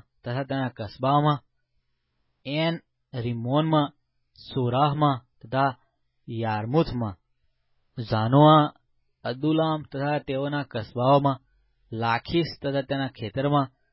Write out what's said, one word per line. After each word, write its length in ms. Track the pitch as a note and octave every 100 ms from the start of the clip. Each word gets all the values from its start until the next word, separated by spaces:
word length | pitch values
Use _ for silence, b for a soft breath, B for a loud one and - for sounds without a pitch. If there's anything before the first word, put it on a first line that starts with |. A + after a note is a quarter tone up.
| - _
તથા 260 | A#2+ B2 C3+
તેના 300 | C3+ B2+ -
કસ્બાઓમાં, 640 | G#2 - C3 D3 D3+ C#3+ - _ _ _ _ _ _ _ _ _ -
એન 300 | D3 E3 E3+ - _ _
રિમોનમાં, 800 | A#2 A#2 A#2 A#2+ C#3+ D#3+ D#3 C#3+ - _ _ _ _
સુરાહમાં 760 | - C3+ A#2+ B2+ D3 C#3+ D3 B2+ - _
તથા 340 | A2+ C3 C#3 B2 _ _ _ _ -
યાર્મુથમાં, 880 | A2+ A2+ G#2+ A2 D3 D#3+ B2 A2 F#2 _ _ _ _ _ _ _ -
ઝાનોઆ, 760 | A2 A2 A2 C#3 D3+ D#3 D3 - _ _ _ _ A#2
અદુલામ 560 | B2+ D3 D#3+ D#3+ D#3
તથા 360 | C#3+ C#3 C#3+ D3
તેઓના 460 | D3 C3+ C#3+ C#3+ C3+
કસ્બાઓમાં, 720 | A#2 G#2+ A#2 B2+ C#3+ C#3 B2+ _ _ _ _ _
લાખીસ 580 | A2 A#2 A#2 - E3+ D#3+
તથા 300 | - C#3+ C#3
તેના 260 | C3+ C3+ C3+
ખેતરમાં 600 | - A2 C3 C#3+ D3 C3 _ _